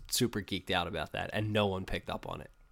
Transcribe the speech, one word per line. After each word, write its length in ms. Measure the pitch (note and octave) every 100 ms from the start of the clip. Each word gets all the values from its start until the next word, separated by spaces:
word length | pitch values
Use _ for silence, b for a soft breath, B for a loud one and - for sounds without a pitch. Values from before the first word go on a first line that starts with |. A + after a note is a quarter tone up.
| -
super 300 | - A#2+ G#2+
geeked 280 | F2+ F#2+ -
out 180 | F2+ E2+
about 260 | D#2+ D#2
that, 160 | G2 F2+
and 220 | G#2+ G#2+
no 140 | G#2 G2+
one 180 | F#2+ F#2
picked 240 | - -
up 180 | F2+ -
on 140 | E2
it 100 | - - -